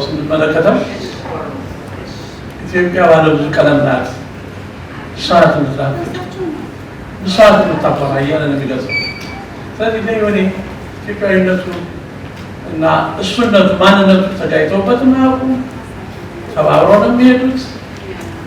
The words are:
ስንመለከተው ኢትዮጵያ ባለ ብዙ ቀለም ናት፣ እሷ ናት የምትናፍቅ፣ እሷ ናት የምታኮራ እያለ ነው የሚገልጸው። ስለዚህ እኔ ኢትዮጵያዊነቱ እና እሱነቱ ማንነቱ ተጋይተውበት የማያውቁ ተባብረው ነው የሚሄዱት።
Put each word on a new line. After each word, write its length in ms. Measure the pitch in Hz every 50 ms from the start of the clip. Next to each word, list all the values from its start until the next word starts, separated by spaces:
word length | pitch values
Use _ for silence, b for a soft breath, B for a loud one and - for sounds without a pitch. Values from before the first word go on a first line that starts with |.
ስንመለከተው 760 | - - 156 151 147 151 156 156 156 151 156 156 - - - - - - - - - 123 - - - - - - - - - - - - - - - - - - - - - - - - - - - - - -
ኢትዮጵያ 420 | - - 185 180 180 175 180 180 175
ባለ 180 | 165 160 160 160 156
ብዙ 160 | 147 143 147 147
ቀለም 280 | - - 143 147 143 139
ናት፣ 260 | 139 135 127 123 - - - - - - - - - - - - - - - - - - - - - - -
እሷ 140 | - - -
ናት 220 | - - 160 - 151
የምትናፍቅ፣ 600 | 151 139 131 135 - 139 - - 349 349 - 359 370 - - - 381 370 330 302 - - - - - - - - - - - - -
እሷ 140 | 190 185 185 -
ናት 180 | 214 208 196 -
የምታኮራ 520 | - - 151 - 165 143 127 - 139 139 135 139
እያለ 240 | 139 147 156 156
ነው 140 | 147 143 139
የሚገልጸው። 380 | 135 135 131 131 123 - - - - - - - - - - - - - - - - - -
ስለዚህ 300 | - - 220 226 226 220 202 226 226 214 208
እኔ 140 | 208 202 190 190 190 - - - - - - - - -
ኢትዮጵያዊነቱ 680 | - - 208 202 196 202 196 190 190 190 185 185 180 - 185 175 175 175 - - - - - - - - - - - - - - - -
እና 180 | - 330 160 160 160 160 - - - -
እሱነቱ 360 | - 202 185 - 247 233 208 202 190 185 190 190
ማንነቱ 480 | 180 185 190 196 202 190 190 190 185 190 - -
ተጋይተውበት 680 | - 160 147 - 156 151 151 190 196 196 233 247 254
የማያውቁ 420 | 269 254 262 262 262 262 262 254 262 262 254 247 254 - - - - - - - - - - - - - - - - -
ተባብረው 500 | - - - - - 156 165 185 208 208
ነው 100 | 240 240
የሚሄዱት። 520 | 247 247 254 254 254 254 254 262 254 - - - - - - - - - - 190 190 - - - - - -